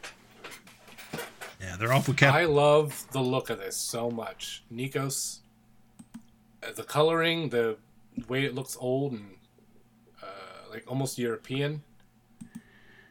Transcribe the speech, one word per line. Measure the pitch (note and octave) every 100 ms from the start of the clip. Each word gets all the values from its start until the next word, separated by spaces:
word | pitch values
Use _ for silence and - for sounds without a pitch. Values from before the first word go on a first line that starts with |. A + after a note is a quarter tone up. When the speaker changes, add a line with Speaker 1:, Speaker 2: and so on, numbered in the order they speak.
| - - - - - - - - - - - B2+ - - - -
Speaker 1:
Yeah, | F#2 F2
they're | A2+
off | C3 -
with | C3
Cap- | C#3
Speaker 2:
I | D3
love | E3+ C#3+ D3 D3+ D3 - -
the | C3+
look | B2+ C3 -
of | A2+
this | A#2+ -
so | - A#2 A#2+
much. | A#2 G#2+ - - - -
Nikos, | A#2 C3+ C#3+ C3+ - - - _ _ _ - - - - - - _ _ _
uh, | A#2
the | A2+
coloring, | - C#3+ D#3 E3 E3 E3 D3+
the | A#2+ A2+ A2 _ - - - A#2
way | C3
it | C#3
looks | B2+ C3 -
old | B2+ C3 C#3
and, | A2+ G2+ - _ _ _ - _ _ _ -
uh, | F#2+ G2 F#2+ - -
like, | A2+ -
almost | C3 C3+ -
European. | A#2+ A2+ - C3+ C#3+ D3+ - - _ _ _ _ - - - - - - -